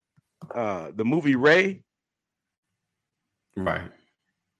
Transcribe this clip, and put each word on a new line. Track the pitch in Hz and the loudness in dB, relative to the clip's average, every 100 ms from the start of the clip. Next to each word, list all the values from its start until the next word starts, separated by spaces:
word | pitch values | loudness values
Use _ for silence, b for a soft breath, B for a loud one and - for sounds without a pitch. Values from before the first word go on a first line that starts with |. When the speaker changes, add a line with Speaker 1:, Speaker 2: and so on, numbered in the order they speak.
| _ _ _ _ - | _ _ _ _ -14
Speaker 1:
uh, | 123 107 92 78 95 | -8 -6 -6 -8 -6
the | 113 | -2
movie | 156 143 131 | 0 2 4
Ray? | 143 170 196 190 _ _ _ _ _ _ _ _ _ _ _ _ _ _ _ _ _ - | 6 4 4 -4 _ _ _ _ _ _ _ _ _ _ _ _ _ _ _ _ _ -8
Speaker 2:
Right. | 92 82 85 - _ _ _ _ _ _ | -4 -4 -8 -18 _ _ _ _ _ _